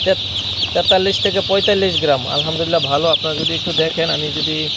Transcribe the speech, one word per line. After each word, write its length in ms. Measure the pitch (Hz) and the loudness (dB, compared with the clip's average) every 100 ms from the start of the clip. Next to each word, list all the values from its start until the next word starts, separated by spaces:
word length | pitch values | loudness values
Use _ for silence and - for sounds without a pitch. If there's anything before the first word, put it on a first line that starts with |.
তে-, 680 | - - - - - - - | 0 -2 -2 -6 -6 -4 -2
তেতাল্লিশ 460 | - 175 190 190 190 | 0 2 2 2 2
থেকে 220 | 196 190 | 0 0
পঁয়তাল্লিশ 600 | - 196 196 196 190 165 | 2 2 4 2 2 2
গ্রাম। 260 | 156 135 123 | 2 0 0
আলহামদুলিল্লাহ, 540 | 143 151 160 165 170 | -2 -2 -2 0 0
ভালো। 260 | 139 143 165 | 2 2 2
আপনারা 280 | 151 160 151 | 2 0 -2
যদি 200 | 160 165 | -2 -2
একটু 160 | 175 | -2
দেখেন, 380 | 156 160 165 165 | 0 0 0 -2
আমি 180 | 147 151 | -2 -4
যদি 420 | 147 151 156 151 | -2 -2 -2 -4